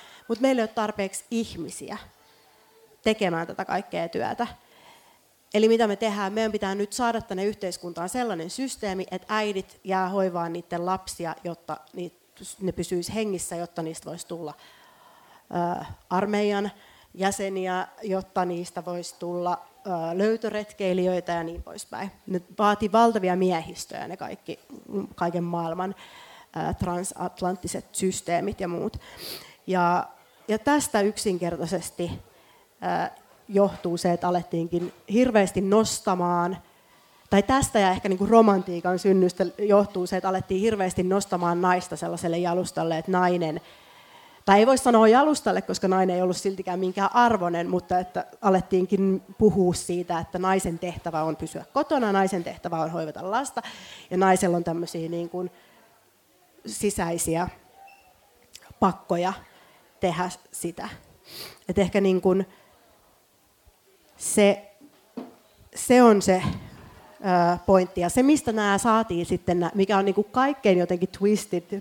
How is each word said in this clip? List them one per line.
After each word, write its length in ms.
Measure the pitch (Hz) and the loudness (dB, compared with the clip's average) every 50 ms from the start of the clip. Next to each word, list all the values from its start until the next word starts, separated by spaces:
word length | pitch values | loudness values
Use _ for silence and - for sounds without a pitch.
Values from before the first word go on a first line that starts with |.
| - - - - - - | -18 -20 -20 -16 -8 -8
mut 120 | 233 220 | -2 0
meillä 200 | 254 269 262 240 | 2 2 2 2
ei 40 | 214 | 0
ole 80 | 220 - | -2 -4
tarpeeksi 500 | 233 214 214 214 - 196 190 - - - _ | -4 -4 -4 -4 -4 -6 -6 -6 -10 -10 _
ihmisiä 680 | 240 226 226 - - 170 156 180 - - 214 - 208 208 - - _ _ _ _ _ _ _ _ _ _ _ _ _ _ - _ _ _ - | -4 -4 -4 -6 -8 -12 -12 -12 -12 -14 -14 -12 -14 -14 -16 -18 _ _ _ _ _ _ _ _ _ _ _ _ _ _ -20 _ _ _ -2
tekemään 440 | 220 220 220 208 180 170 165 170 - | 0 0 2 0 0 0 -2 -4 -6
tätä 180 | - - 190 | -8 -8 -6
kaikkea 440 | - - 190 202 - 180 170 170 170 | -4 -4 -4 -4 -6 -6 -6 -6 -6
työtä. 380 | - - - 110 - - 240 - - - _ _ _ - - - - - _ _ _ _ _ _ _ _ _ _ - | -4 -4 -4 -4 -4 -6 -6 -8 -8 -14 _ _ _ -20 -20 -20 -20 -20 _ _ _ _ _ _ _ _ _ _ 2
Eli 140 | 214 220 220 | 4 4 6
mitä 200 | 226 226 233 208 | 6 4 4 2
me 80 | 202 | 0
tehdään? 380 | 202 226 220 202 208 202 190 208 | 0 -2 -2 -2 -2 -4 -4 -2
Meidän 180 | 220 226 214 | -2 -2 -2
pitää 240 | 208 208 208 190 190 | -2 -4 -4 -4 -4
nyt 180 | 202 202 208 - | -4 -4 -6 -4
saada 280 | - 247 233 226 220 | -2 -2 -2 -2 -2
tänne 240 | 226 - 196 185 196 | -6 -6 -6 -4 -4
yhteiskuntaan 640 | 208 208 - 202 180 175 - - 175 165 170 170 190 | -4 -4 -4 -6 -8 -8 -8 -10 -12 -8 -8 -8 -6
sellainen 400 | - 254 247 226 185 165 160 185 | -4 -4 -4 -4 -4 -6 -8 -8
systeemi, 580 | - - 269 254 - - 214 196 185 190 - - | -8 -6 -6 -6 -6 -6 -6 -6 -4 -6 -6 -6
että 240 | 185 180 - - 214 | -8 -10 -8 -4 -4
äidit 440 | 214 214 208 196 190 185 - - _ - | -2 -2 -2 -4 -6 -8 -10 -14 _ -6
jää 260 | 190 185 190 185 180 | -2 -2 0 0 0
hoivaan 440 | 196 202 190 185 175 175 170 165 165 | 0 0 0 0 -2 -2 -4 -4 -6
niitten 320 | 175 170 - 175 170 175 | -10 -8 -8 -6 -4 -4
lapsia, 500 | 185 185 190 185 - - - 170 160 160 - - | -2 -4 -4 -6 -10 -12 -10 -8 -8 -8 -8 -10
jotta 340 | 175 165 - _ - 151 - - _ - | -10 -12 -10 _ -12 -12 -12 -14 _ -14
niit-, 640 | 190 175 165 - _ _ _ _ - 190 - - - | -12 -12 -12 -14 _ _ _ _ -20 -18 -18 -12 -8
ne 100 | 196 180 | -6 -6
pysyis 420 | 170 - 170 - 185 175 175 - 196 | -6 -6 -6 -6 -6 -6 -6 -6 -6
hengissä, 420 | 220 220 208 190 170 - - 180 | -6 -4 -4 -4 -6 -8 -8 -8
jotta 260 | 170 175 170 _ 170 | -8 -10 -8 _ -8
niistä 240 | 160 160 160 - - | -8 -8 -10 -12 -14
vois 200 | 156 160 170 - | -14 -14 -14 -12
tulla, 280 | - 175 165 165 147 - - - - - - - - _ _ - - _ _ _ _ - - _ - - 175 175 175 180 - | -12 -12 -12 -10 -12 -14 -16 -20 -20 -20 -20 -20 -20 _ _ -20 -20 _ _ _ _ -20 -20 _ -8 -4 -2 -2 -2 -4 -6
ö, 40 | 156 - - - _ - | -8 -12 -16 -18 _ -4
armeijan 600 | 180 185 208 208 208 208 208 208 202 202 202 202 - - - - - _ _ _ - | -2 -2 0 0 0 0 0 0 0 -2 -4 -6 -8 -12 -20 -20 -20 _ _ _ -8
jäseniä, 720 | 180 190 196 196 - 196 196 196 190 185 185 180 185 - - - - - | -4 -2 -2 -2 -2 -4 -6 -4 -4 -4 -4 -4 -4 -6 -8 -12 -12 -6
jotta 420 | 202 185 190 185 - - 190 180 | -4 -4 -4 -4 -4 -2 -2 -2
niistä 400 | 180 175 170 180 - - 180 160 | -2 -2 -6 -8 -8 -10 -10 -8
vois 280 | 180 175 175 170 - - | -8 -8 -8 -8 -12 -12
tulla, 480 | - 180 175 175 175 175 175 175 165 - - _ _ - 202 | -10 -8 -8 -6 -4 -2 -2 -4 -4 -8 -14 _ _ -10 -8
ö, 300 | 180 165 165 165 175 185 | -6 -4 -4 -4 -2 0
löytöretkeilijöitä 1120 | 202 220 226 226 233 214 208 208 208 208 - - 202 185 180 185 180 185 180 175 170 - | 0 0 0 -2 -4 -6 -6 -6 -8 -10 -8 -4 -2 0 0 2 2 0 0 0 -2 -4
ja 120 | 170 170 165 | -4 -4 -4
niin 200 | 165 170 - - | -6 -8 -12 -14
poispäin. 480 | - - - - - - - 196 196 - _ _ - | -14 -16 -16 -14 -12 -10 -10 -10 -10 -12 _ _ -6
Ne 140 | 185 175 - - - - | -6 -6 -6 -8 -4 0
vaatii 340 | 214 208 208 208 220 190 | 2 2 2 2 0 2
valtavia 440 | 196 226 233 233 220 214 185 185 180 | 4 4 4 4 4 2 0 0 0
miehistöjä, 720 | 185 185 185 175 165 160 165 175 - - - - - 151 170 | 2 2 0 0 -2 -4 -8 -12 -14 -14 -14 -12 -12 -12 -12
ne 100 | 180 - | -12 -12
kaikki, 420 | 131 - 202 - _ - - - _ - 269 - - - 208 196 202 - - | -12 -12 -12 -14 _ -14 -14 -14 _ -20 -20 -20 -14 -10 -8 -8 -8 -8 -6
kaiken 280 | - 175 170 165 175 175 | -4 -4 -2 -2 -2 -4
maailman, 520 | 170 170 170 165 160 165 180 185 196 202 - - - - - - - - - - _ - 165 - - | -4 -4 -4 -4 -6 -6 -6 -6 -8 -8 -12 -16 -20 -20 -20 -20 -20 -20 -20 -20 _ -10 -6 -6 -6
ö, 40 | - | -4
transatlanttiset 1120 | - 196 175 175 175 190 - - - 180 180 - - 185 180 190 190 - 180 - - - _ | -4 -4 -4 -4 -4 -6 -8 -8 -8 -10 -10 -8 -4 -4 -4 -4 -4 -6 -10 -10 -10 -12 _
systeemit 680 | - - 196 190 190 - - - 175 170 190 208 214 - | -6 -4 -2 -2 -2 -4 -4 -2 -2 -2 -2 -4 -6 -6
ja 80 | 196 175 | -6 -6
muut. 300 | 175 156 - 226 - - - - - - - - - - - - - _ _ - | -4 -4 -6 -6 -8 -10 -14 -18 -18 -16 -14 -14 -14 -14 -16 -20 -20 _ _ -2
Ja, 400 | 185 180 175 175 180 175 - - - - _ _ _ _ _ - | 0 2 2 4 2 0 -2 -4 -10 -20 _ _ _ _ _ -4
ja 120 | 208 214 | -4 -2
tästä 420 | - 285 294 294 - - - 208 | 2 2 2 2 2 0 0 0
yksinkertaisesti, 1120 | 202 208 208 - - 214 180 170 180 170 170 - 165 160 190 170 - - - - 175 127 | 0 0 -2 -2 -2 -2 -2 -2 -2 -4 -4 -4 -4 -4 -4 -4 -4 -6 -8 -8 -6 -6
ö, 1120 | 95 90 - _ _ _ _ _ _ _ _ _ _ _ 175 180 175 175 175 - - - - _ _ _ _ - | -8 -10 -14 _ _ _ _ _ _ _ _ _ _ _ -4 -4 -2 -2 -4 -4 -8 -12 -20 _ _ _ _ -2
johtuu 480 | 196 196 202 190 175 - - 175 170 175 | 2 2 4 2 2 -2 -4 -4 -4 0
se, 140 | - 180 | 0 0
että 160 | 175 170 - 175 | 0 0 0 0
alettiinkin 640 | 180 175 170 - - 165 165 170 175 175 180 - - - _ - 202 | 0 -2 -2 -4 -4 -4 -2 -2 -4 -4 -4 -6 -8 -12 _ -2 2
hirveästi 480 | 240 254 254 220 214 196 180 - 190 | 2 4 4 4 4 2 2 0 -2
nostamaan, 960 | 196 190 208 220 220 - - - - 214 185 180 175 175 175 175 175 180 190 - - _ _ _ _ _ _ _ _ _ _ _ _ _ | 0 4 4 4 4 2 -2 -4 -2 -2 -2 0 0 0 0 0 0 -2 -4 -8 -12 _ _ _ _ _ _ _ _ _ _ _ _ _
tai 140 | 196 202 202 | 2 2 4
tästä 360 | - 262 269 269 - - 220 | 4 2 2 2 2 2 2
ja 120 | 196 185 | 4 4
ehkä, 180 | 185 190 - 196 | 2 0 0 -2
niinku, 160 | 190 180 202 | -2 0 2
romantiikan 760 | 208 226 226 220 208 196 190 180 185 175 170 165 180 185 175 | 6 8 8 8 8 6 4 2 -2 -4 -4 -2 0 0 2
synnystä 460 | - 196 190 190 185 180 180 - 185 180 - - | 2 4 4 6 4 4 2 0 -2 -2 -2 -2
johtuu 500 | 208 208 202 202 202 202 - 185 180 180 | 2 4 4 4 4 2 0 -4 -4 -2
se, 100 | 196 180 | -4 -2
että 120 | 185 190 | -2 -2
alettiin 320 | 190 185 - - 190 185 | -2 -2 -2 -2 -2 0
hirveästi 420 | 208 226 220 202 190 180 - - 180 | 0 0 0 0 0 -2 0 -2 0
nostamaan 580 | 180 190 202 196 - 190 175 175 170 170 175 | 2 0 0 0 -2 -2 0 0 2 2 2
naista 340 | 180 180 180 180 175 - 165 | 4 4 2 2 0 -4 -8
sellaiselle 420 | 156 170 165 170 170 185 170 170 175 | -8 -6 -6 -6 -4 -4 -2 -2 0
jalustalle, 600 | 180 175 170 180 185 - - - 165 165 160 160 | 0 0 0 -2 -2 -2 -4 -4 -2 -2 -2 -4
että 140 | 165 190 | -2 0
nainen, 500 | 185 180 180 180 180 175 165 156 151 170 - - - - - - - - - - - - - - - - _ 202 | 0 2 2 2 2 0 -2 -4 -6 -8 -10 -14 -20 -20 -20 -20 -20 -20 -20 -20 -20 -20 -20 -20 -20 -4 _ 6
tai 120 | 196 208 | 6 8
ei 80 | 220 262 | 8 8
voi 100 | 269 254 | 6 4
sanoa 300 | - 254 233 220 220 214 | 4 6 6 8 8 10
jalustalle, 540 | 226 262 294 302 294 - - 214 185 190 | 8 8 6 6 2 2 0 0 0 0
koska 260 | - - 196 - - 185 | -2 -4 -4 -2 0 2
nainen 280 | 190 185 185 185 180 | 4 4 4 2 2
ei 60 | 180 | 2
ollut 160 | 185 180 175 - | 0 0 0 -2
siltikään 420 | - 196 190 185 185 185 180 185 | -4 -4 -4 -4 -6 -6 -4 -2
minkään 300 | 190 180 180 196 196 196 - | -2 -2 0 0 0 2 4
arvoinen, 560 | 240 240 233 226 190 175 175 175 170 170 180 | 4 6 6 4 2 0 0 -2 -2 -2 -2
mutta 300 | 180 180 175 - 180 147 | -2 -2 -2 0 0 -2
että 260 | - - - 175 - - - - | -2 -2 -6 -8 -8 -8 -10 -2
alettiinkin 800 | - 196 190 185 180 - 190 185 185 180 202 190 196 190 190 185 - - - - | 2 2 4 4 2 0 0 0 2 2 0 2 2 2 0 -2 -4 -8 0 4
puhua 360 | 214 208 156 196 185 180 175 | 4 6 6 6 4 2 2
siitä, 460 | - - - 175 180 175 - 170 165 | 0 -4 -6 -6 -6 -4 -4 -4 -6
että 200 | 170 - - 180 | -6 -6 -6 -2
naisen 400 | 185 185 190 190 185 175 165 165 | 0 2 2 2 0 -2 -4 -6
tehtävä 440 | 185 175 156 - - 175 160 156 156 | -6 -8 -8 -8 -8 -6 -4 -2 -2
on 120 | 160 151 | -4 -4
pysyä 300 | - 160 160 - - 156 - - | -6 -8 -10 -10 -12 -14 -4 -2
kotona, 380 | 269 311 - 320 262 233 208 | -2 0 0 0 0 2 2
naisen 320 | 196 196 190 190 208 175 170 | 2 2 2 2 0 -4 -6
tehtävä 360 | - 175 - - 175 170 160 | -8 -10 -10 -8 -6 -4 -4
on 120 | 156 160 | -4 -4
hoivata 400 | 170 165 160 151 147 - 160 190 | -4 -4 -6 -6 -8 -8 -6 -4
lasta, 300 | 208 247 285 - - 233 - - - - - - - - - - | -4 -4 -4 -4 -8 -10 -10 -10 -14 -18 -20 -20 -20 -20 -10 -4
ja 60 | 180 180 | 0 4
naisella 400 | 190 190 185 185 202 180 175 170 | 6 6 6 6 4 2 2 0
on 60 | 170 | 0
tämmöisiä, 460 | 175 160 170 170 - - 170 160 160 | -2 -4 -4 -6 -6 -6 -8 -8 -6
niin 200 | 170 170 170 170 | -6 -6 -6 -6
kuin, 220 | - 180 180 175 - - _ _ _ _ _ _ _ _ _ _ _ _ _ _ _ _ _ _ _ _ - | -6 -6 -8 -8 -10 -14 _ _ _ _ _ _ _ _ _ _ _ _ _ _ _ _ _ _ _ _ -16
sisäisiä 840 | 233 208 - 220 202 - - 175 165 170 170 - 165 160 165 180 - - - _ _ _ - - - - _ _ _ _ _ _ _ _ _ _ _ - - - - - _ | -12 -8 -4 -4 -4 -2 -2 -4 -4 -4 -4 -2 -2 -2 -2 -2 -4 -6 -12 _ _ _ -20 -20 -20 -20 _ _ _ _ _ _ _ _ _ _ _ -20 -20 -20 -20 -4 _
pakkoja 540 | 208 185 175 - - - 180 175 175 185 196 - - - - - - _ _ _ _ _ _ _ | 0 0 0 -2 -4 -4 -2 -2 -2 -2 -4 -6 -12 -20 -20 -20 -20 _ _ _ _ _ _ _
tehdä 300 | - 180 160 175 180 185 - - _ _ | -2 -2 -2 -2 -4 -6 -8 -12 _ _
sitä. 380 | - - - 170 170 - - 214 - - - - _ _ _ - - - - - - - _ - | -12 -10 -10 -10 -10 -10 -12 -14 -14 -18 -20 -20 _ _ _ -20 -18 -16 -16 -18 -18 -12 _ -2
Et 80 | 175 196 | 0 2
ehkä, 240 | 196 180 - 202 | 2 2 2 2
niin 200 | 196 190 185 180 | 4 4 4 4
kuin, 240 | - 185 180 196 185 - - _ _ _ _ _ _ _ _ _ _ _ _ _ _ _ _ _ _ _ _ _ _ _ _ _ _ _ _ _ _ _ _ - | 4 4 4 4 2 -2 -8 _ _ _ _ _ _ _ _ _ _ _ _ _ _ _ _ _ _ _ _ _ _ _ _ _ _ _ _ _ _ _ _ -12
se, 540 | - - - 214 202 202 - - - - _ _ - - _ _ _ _ _ - - - - _ _ _ _ _ - _ - | -8 -2 2 4 6 6 4 2 -2 -14 _ _ -20 -20 _ _ _ _ _ -14 -14 -14 -18 _ _ _ _ _ -20 _ -12
se 280 | - - - 247 254 247 | -6 2 4 6 8 8
on 180 | 233 214 196 | 8 8 6
se, 220 | - 190 185 185 - | 4 2 2 2 0
ö, 1120 | - - - - - - - - - - - - - - - - 190 180 175 175 175 175 170 - | -4 -6 -6 -10 -16 -20 -20 -20 -20 -20 -20 -20 -20 -16 -6 -2 2 4 4 4 4 2 0 4
pointti. 360 | - 196 185 185 180 - 180 | 4 4 6 4 2 -2 -2
Ja 80 | 175 170 | -2 0
se, 140 | - 247 254 | 2 4 4
mistä 280 | 277 311 277 - 240 | 4 4 4 2 0
nää 260 | 220 220 208 202 196 196 | -2 0 0 2 2 2
saatiin 480 | - 233 220 226 220 - 175 170 175 | 2 4 2 2 2 0 -2 -4 -2
sitten, 340 | - 190 175 - - 175 175 | -2 -2 -2 0 0 0 0
nää, 120 | 175 165 - | 0 0 0
mikä 220 | 196 190 196 208 196 | 0 2 2 2 2
on, 80 | 196 | 2
niinku, 180 | 196 180 196 208 | 2 2 0 0
kaikkein 540 | - - 254 262 285 285 - - 208 180 180 | 0 0 0 0 0 0 2 2 4 4 4
jotenkin 320 | 175 170 180 175 185 - | 4 2 0 -2 -2 -4
twisted, 540 | - - 196 208 214 202 - - 180 175 170 - 202 196 | -2 0 2 2 2 2 0 -4 -6 -6 -6 -6 -8 -6